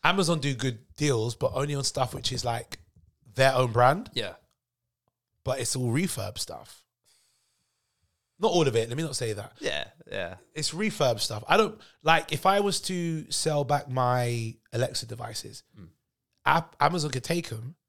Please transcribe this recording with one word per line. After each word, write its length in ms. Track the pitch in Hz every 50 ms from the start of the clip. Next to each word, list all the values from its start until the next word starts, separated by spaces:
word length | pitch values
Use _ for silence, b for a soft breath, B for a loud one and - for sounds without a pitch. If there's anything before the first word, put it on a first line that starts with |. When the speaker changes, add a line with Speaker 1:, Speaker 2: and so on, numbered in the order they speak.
| -
Speaker 1:
Amazon 340 | 156 185 196 180 156 170 156
do 140 | 127 143 135
good 240 | 117 131 131 117 107 - _ -
deals, 380 | - 147 147 135 113 110 120 117
but 180 | - 131 127 -
only 200 | 131 139 147 143
on 80 | 139
stuff 300 | 135 - - 143 131 120 -
which 160 | - - -
is, 140 | 131 120 -
like, 340 | 120 117 110 - _ - - - _ _ - _ _ _ _ _ - -
their 180 | 127 135 135 135
own 180 | 127 127 123
brand. 380 | 110 120 120 127 147 190 254 - -
Speaker 2:
Yeah. 200 | 123 107 92 82 - _ _ _ _ _ _ _ _ _ _ _ _ _ _ _ _ _ _ _ _ _
Speaker 1:
But 160 | 131 127 135
it's 140 | 123 - -
all 160 | 131 127 120
refurb 460 | 113 143 190 175 - - 101 98 - -
stuff. 460 | - - 82 - - - - - _ _ _ _ _ _ _ _ _ _ _ _ _ _ _ _ _ _ _ _ _ _ _ _ _ _ _ _ _ _ _ _
Not 120 | 180 202
all 160 | 170 175 160 139
of 80 | 107
it. 120 | 117 113 117
Let 80 | 120
me 60 | 147
not 140 | 165 151 -
say 160 | - 123 113
that. 200 | 107 98 98 - - -
Speaker 2:
Yeah, 240 | 302 - 73 73 - - _ _ - -
yeah. 280 | 101 98 90 85 92 101 _ _ _
Speaker 1:
It's 160 | 156 147 -
refurb 460 | 151 165 208 208 - - 151 127 117 104
stuff. 240 | - - 117 104 113 -
I 80 | 160
don't, 200 | 202 220 - - B B B B B _
like, 280 | 156 165 160 156 -
if 140 | 151 147 -
I 140 | 190 196 202
was 200 | 202 202 185 -
to 460 | - - 185 180 170 170 165 156 - -
sell 320 | - - - 160 151 147 143
back 260 | 123 147 143 - 139
my 640 | 127 131 127 123 123 127 123 120 120 117 113 113 110 _ _ _
Alexa 340 | - 117 127 120 - - -
devices, 580 | 113 120 117 117 117 117 - - 107 - - _ _ _
Speaker 2:
Mm. 120 | 110 92 80 _ _ _ _ _ _ _ _ _ _ _
Speaker 1:
App-, 300 | - 151 165 165 - - _
Amazon 300 | 147 147 165 - 147 151
could 140 | - 127 -
take 260 | - 165 175 165 -
'em. 240 | 113 110 113 127 170 _ _